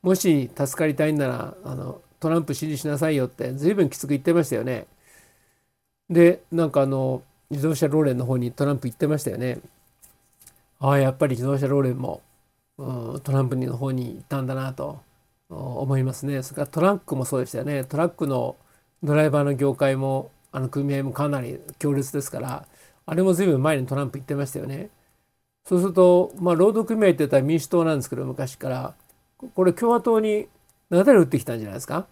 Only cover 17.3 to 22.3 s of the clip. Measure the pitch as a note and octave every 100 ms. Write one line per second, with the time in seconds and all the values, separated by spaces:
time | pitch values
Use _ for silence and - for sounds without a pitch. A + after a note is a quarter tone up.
17.3 | C3+ B2+ B2 C#3 C#3+ C3 C#3+ E3 - D3
18.3 | B2+ B2 - _ _ _ _ D3 D3 D#3
19.3 | D3 C#3+ C3+ C#3 C3+ C#3 C3+ C3+ C3+ -
20.3 | _ _ C3+ C3 C#3 C#3 C#3 C#3 B2 D3
21.3 | C#3 B2 C3+ - - D3 C#3 C3+ C#3+ C#3